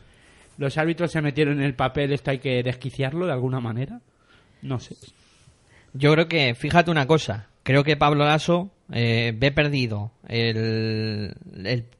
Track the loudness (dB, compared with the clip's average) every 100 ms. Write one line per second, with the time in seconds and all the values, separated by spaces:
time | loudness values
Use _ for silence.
0 | -20 _ _ -20 -20 -6 -4 0 0 0
1 | -2 0 0 2 2 2 0 0 -2 0
2 | -2 -2 -2 -4 -2 0 -2 -4 -8 -6
3 | -4 -2 -2 -2 -2 -2 -4 -4 -6 -10
4 | -18 _ _ _ _ _ -8 -8 -8 -16
5 | -20 -20 _ _ _ _ _ _ _ 0
6 | 4 4 4 2 0 0 2 4 4 2
7 | 4 2 2 -6 -10 _ 0 2 4 2
8 | 2 4 4 2 2 0 -2 -10 -8 -2
9 | 0 2 0 0 0 2 0 0 -2 -4
10 | -8 -12 -6 -2 0 0 0 0 -2 -2
11 | -4 -4 -8 -10 -16 -10 -4 -4 -4 -14